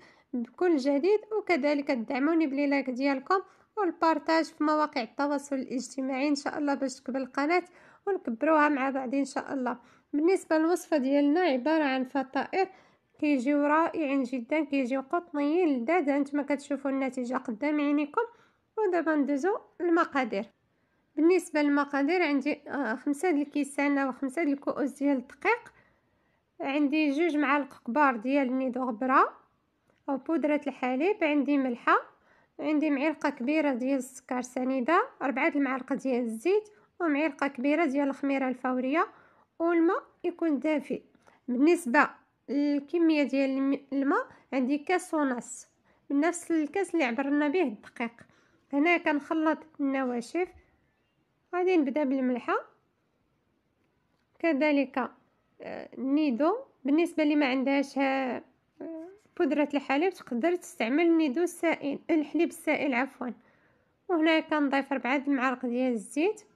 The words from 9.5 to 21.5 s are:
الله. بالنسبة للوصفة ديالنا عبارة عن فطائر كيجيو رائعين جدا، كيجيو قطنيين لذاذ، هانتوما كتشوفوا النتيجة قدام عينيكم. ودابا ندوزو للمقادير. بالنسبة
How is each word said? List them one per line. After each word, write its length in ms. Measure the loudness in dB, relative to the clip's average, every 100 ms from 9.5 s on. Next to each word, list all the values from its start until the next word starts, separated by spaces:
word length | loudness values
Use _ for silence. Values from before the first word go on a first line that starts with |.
الله. 260 | -4 -4 -6 -14 _ -6
بالنسبة 460 | 0 2 2 2 2
للوصفة 380 | 2 0 0 0
ديالنا 440 | 2 4 4 4
عبارة 440 | 2 0 2 2
عن 200 | 2 0
فطائر 640 | -2 -4 -2 -4 -2 -2 -2 -4 _ _ _ -4
كيجيو 480 | 0 2 2 2 2
رائعين 560 | 2 2 -2 -2 -2
جدا، 420 | -2 -4 -2 -2
كيجيو 360 | 0 -2 0 -2
قطنيين 680 | -2 -6 -4 -2 0 2 2
لذاذ، 420 | 0 0 0 2
هانتوما 320 | 0 0 -4
كتشوفوا 480 | -2 -4 -4 -6 -4
النتيجة 460 | -2 -4 -4 -6 -6
قدام 440 | -6 -4 -2 0
عينيكم. 420 | 0 0 0 -2 -4 -8 _ _ _ -2
ودابا 360 | 0 0 0
ندوزو 440 | 0 0 0 0 -2 -6 -6
للمقادير. 640 | 0 2 2 0 -2 -4 -8 _ _ _ _ _ _ 2
بالنسبة 460 | 4 4 2